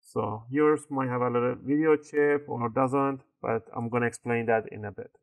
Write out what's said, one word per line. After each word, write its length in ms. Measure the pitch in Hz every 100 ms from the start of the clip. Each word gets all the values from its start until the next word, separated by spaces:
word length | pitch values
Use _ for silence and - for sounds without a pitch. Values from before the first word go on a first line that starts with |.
So 440 | - 120 107 107 117
yours 380 | 135 151 147 -
might 200 | 139 131
have 100 | 123
a 80 | 123
little 280 | 120 123 123
video 340 | 127 147 156 151
chip 520 | 151 151 147 147 143
or 200 | 120 117
doesn't, 500 | 113 135 139 139 135 _ _
but 260 | - 113 - -
I'm 120 | 117
gonna 160 | 120 120
explain 400 | - 120 117 113
that 200 | 113 107
in 140 | 104 104
a 40 |
bit. 200 | 98 - _